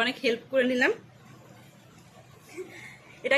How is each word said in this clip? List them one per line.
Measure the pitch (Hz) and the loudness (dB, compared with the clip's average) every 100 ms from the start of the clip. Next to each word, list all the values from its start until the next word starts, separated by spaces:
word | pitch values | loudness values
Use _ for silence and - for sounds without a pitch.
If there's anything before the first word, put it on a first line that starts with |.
অনেক | 240 - | 0 0
হেল্প | 254 233 - | -2 -2 -2
করে | 269 247 | 0 2
নিলাম। | 247 285 453 - - - - - - - - - - - - - - - 320 - - - - - - | 2 2 0 -8 -20 -20 -20 -20 -20 -20 -20 -20 -20 -20 -20 -20 -20 -18 -16 -14 -16 -20 -20 -20 -8
এটা | 247 | 0